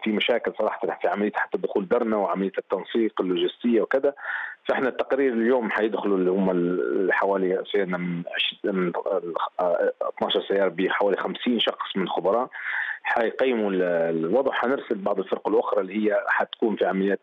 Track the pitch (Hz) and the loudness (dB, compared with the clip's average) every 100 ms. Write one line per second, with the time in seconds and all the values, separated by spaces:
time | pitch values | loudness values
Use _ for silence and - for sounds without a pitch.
0 | 110 107 - 117 95 - 107 - 90 - | 0 0 2 0 0 -2 -2 -2 -4 -2
1 | 92 92 104 - - 98 90 107 92 120 | -2 0 0 -2 -4 -4 -2 -2 0 0
2 | 113 110 92 90 98 - - 95 85 120 | 2 0 0 0 -2 -4 -4 -4 -2 0
3 | 110 - 92 90 90 - 123 113 90 135 | 0 0 0 0 0 -2 2 2 2 2
4 | 143 - - - - - - 117 131 - | 0 -2 -6 -8 -10 -8 -4 -2 -2 -2
5 | - 135 135 113 113 127 110 107 110 101 | -2 2 2 2 4 2 2 0 0 0
6 | 101 95 92 95 95 90 87 90 62 71 | 0 2 2 2 2 2 2 0 0 0
7 | 92 90 98 98 92 92 - 101 92 90 | 0 2 2 2 2 0 0 -2 0 -2
8 | 90 87 87 - - - 95 95 90 - | -2 -4 -6 -4 -4 -2 -2 0 0 -2
9 | - 95 85 80 - - 90 - 98 - | -2 -2 -2 -4 -6 -2 0 2 0 0
10 | - - 104 - - 98 95 82 90 - | -4 -2 -2 0 0 2 2 2 0 2
11 | 101 92 95 90 127 117 - - - 98 | 2 0 -2 -4 0 0 0 -2 -6 -4
12 | 87 92 90 113 127 - - - - - | -2 -2 0 0 0 -6 -6 -4 -6 -6
13 | - - 110 - 131 117 104 92 90 85 | -4 0 0 2 2 2 2 2 2 2
14 | 82 82 82 117 131 - 120 135 - 104 | 2 0 2 2 2 0 0 -2 -2 -4
15 | 101 101 92 - - 110 - 104 92 104 | -2 -2 -2 -4 0 2 2 0 0 0
16 | 107 101 - - - - 117 101 95 95 | 2 2 0 0 -2 0 0 2 0 2
17 | 98 95 | 2 0